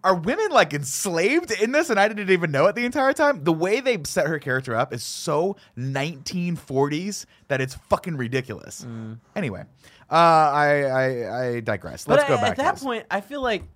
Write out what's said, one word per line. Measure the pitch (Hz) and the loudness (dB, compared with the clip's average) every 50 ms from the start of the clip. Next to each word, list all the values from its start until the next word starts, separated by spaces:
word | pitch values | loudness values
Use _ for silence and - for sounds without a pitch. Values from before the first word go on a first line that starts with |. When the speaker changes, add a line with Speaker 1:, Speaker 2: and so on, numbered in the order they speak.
| - | 4
Speaker 1:
are | 190 190 | 2 2
women, | 175 156 196 294 415 440 415 | 2 2 -2 0 0 0 4
like, | 359 349 175 147 143 | 4 4 4 4 0
enslaved | 147 139 135 - - - 202 170 165 175 220 285 339 349 - | -6 -6 -6 -6 -4 -4 -2 0 0 2 2 2 0 0 -2
in | - 185 214 233 | 0 0 0 2
this | 269 302 320 302 | 2 0 2 2
and | 226 196 | 2 2
I | 202 214 | 2 2
didn't | 220 208 202 185 | 0 -4 2 2
even | 190 175 175 160 | 2 2 2 0
know | 143 135 156 | 2 4 4
it | 196 233 | 4 4
the | 240 240 | 2 -4
entire | 247 254 302 269 269 | -2 0 2 2 2
time? | 269 - 302 285 277 180 139 | 4 4 2 2 2 2 0
The | 170 | 0
way | 165 156 170 190 214 269 | 2 2 2 2 0 2
they | 254 262 240 180 143 | 2 0 0 0 -4
set | - - 185 151 | -4 -2 0 0
her | 151 165 147 | 0 -2 -4
character | - 139 127 131 131 131 113 | -2 -2 -2 -2 -2 -2 0
up | 113 131 - | 0 0 -2
is | 120 117 | -4 -10
so | - - - - - 170 147 151 170 196 196 _ - _ _ | -10 -10 -10 -8 -4 -2 0 0 0 -2 -4 _ -16 _ _
nineteen | 120 127 135 135 139 139 165 165 131 - - - 180 175 175 170 | -8 -6 -4 -4 -4 -4 -4 -6 -10 -10 -8 -6 -4 -2 -4 -4
forties | - - - 131 135 139 143 151 156 180 208 202 - - _ _ _ _ _ | -6 -6 -2 2 2 2 2 0 -4 -6 -6 -8 -10 -14 _ _ _ _ _
that | 143 131 | -2 -2
it's | 131 131 - | -2 -4 -6
fucking | - _ _ 202 185 - 175 160 | -16 _ _ -2 -2 -2 -6 -6
ridiculous. | 135 123 113 127 131 127 127 104 - - - - - - | -6 -6 -4 -4 -4 -4 -4 -12 -12 -12 -16 -16 -16 -14
Speaker 2:
Mm. | 120 117 113 110 110 110 113 _ _ _ | -14 -12 -12 -12 -12 -14 -16 _ _ _
Speaker 1:
Anyway, | 208 185 123 92 87 - _ _ _ _ - _ _ - _ | -6 -6 -6 -6 -10 -14 _ _ _ _ -20 _ _ -8 _
uh, | 151 | 4
I, | 165 170 165 165 156 156 147 139 147 147 143 147 143 | 4 6 6 6 6 4 4 4 2 4 4 4 2
I, | 139 135 127 131 131 131 131 120 113 95 110 123 127 123 120 | 2 0 0 0 0 0 -2 -4 -6 -6 -4 -4 -2 -2 -4
I | 120 | -4
digress. | 110 117 107 90 - 82 62 - - | -2 -4 -4 -4 -6 -12 -14 -12 0
Speaker 2:
But | - 240 285 | 2 4 4
Speaker 1:
Let's | 294 277 | 4 4
go | - | 2
Speaker 2:
at, | 240 | 2
Speaker 1:
back | 240 240 | 2 0
Speaker 2:
at | 185 | 0
Speaker 1:
to | - | 0
Speaker 2:
that | 277 359 403 | 0 0 -2
Speaker 1:
this. | - | -2
Speaker 2:
point, | 269 262 233 220 - _ | -4 -6 -6 -6 -6 _
I | 180 202 | -6 -6
feel | 196 - 285 285 | -6 -8 -8 -4
like | 262 247 214 180 - - _ | -2 -2 -2 -4 -6 -14 _